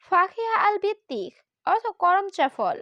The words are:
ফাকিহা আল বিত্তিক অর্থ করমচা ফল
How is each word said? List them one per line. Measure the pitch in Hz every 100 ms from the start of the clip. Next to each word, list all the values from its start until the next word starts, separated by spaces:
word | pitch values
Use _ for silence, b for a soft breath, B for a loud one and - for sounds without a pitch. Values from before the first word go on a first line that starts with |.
| _
ফাকিহা | 359 370 - 453 453 403
আল | 415
বিত্তিক | 392 427 _ 240 180 _ _ _ -
অর্থ | 415 466 359
করমচা | 349 370 403 - 269
ফল | - 196 -